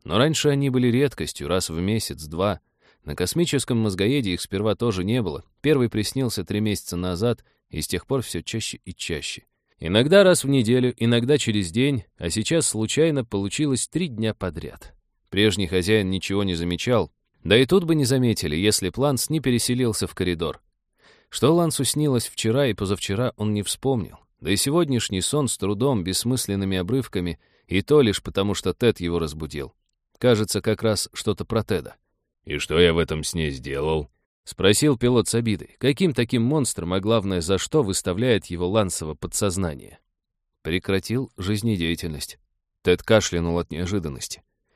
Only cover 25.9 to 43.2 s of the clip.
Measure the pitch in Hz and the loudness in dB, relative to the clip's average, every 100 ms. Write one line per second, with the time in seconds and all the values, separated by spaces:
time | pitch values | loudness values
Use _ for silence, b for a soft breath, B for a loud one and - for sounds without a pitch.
25.9 | 120 87 90 120 127 - 98 95 95 90 | 0 -2 -2 -2 -2 -2 -2 0 -2 -2
26.9 | 131 120 101 87 80 _ _ - 92 - | -2 -2 -4 -4 -6 _ _ -4 -2 4
27.9 | 151 123 98 - 90 101 98 98 87 120 | 4 4 2 -4 -2 -2 -2 -2 2 2
28.9 | 101 87 85 82 78 78 73 67 _ _ | 2 0 -2 -2 -6 -10 -10 -12 _ _
29.9 | _ _ - 123 110 107 104 113 107 110 | _ _ 0 2 4 2 -2 -2 0 0
30.9 | 104 - - - 101 90 110 104 92 64 | 0 -4 -6 -4 -2 -2 -2 -2 -4 -4
31.9 | - _ _ _ _ - 73 - 80 87 | -18 _ _ _ _ -8 -6 -2 4 4
32.9 | 82 80 80 76 87 78 67 64 69 76 | 4 0 -2 -4 -4 -4 -4 -8 -4 -2
33.9 | 80 73 _ _ _ - - 92 107 151 | -2 -4 _ _ _ -18 0 4 4 4
34.9 | 127 120 123 104 117 117 98 - - 127 | 2 2 2 2 0 0 -4 -6 -2 0
35.9 | 143 185 127 120 123 117 156 123 - 85 | 2 0 0 0 2 2 2 0 -4 -2
36.9 | 92 98 113 98 92 82 95 - 156 110 | -2 2 0 2 -2 0 0 2 0 0
37.9 | 92 - 90 127 107 - 85 90 110 98 | -2 -2 -2 2 2 0 -4 0 2 0
38.9 | - 78 76 90 - 104 90 90 69 50 | -2 -8 -8 -8 -2 -2 0 -4 -6 -14
39.9 | - _ _ _ _ _ _ - 90 - | -20 _ _ _ _ _ _ -4 -4 0
40.9 | 98 - 117 135 - 92 104 117 101 82 | -2 -2 -6 -6 -6 -4 -2 0 0 -2
41.9 | 82 85 76 - - _ _ _ _ - | -2 -6 -10 -12 -16 _ _ _ _ 2
42.9 | 87 - 110 | 2 4 4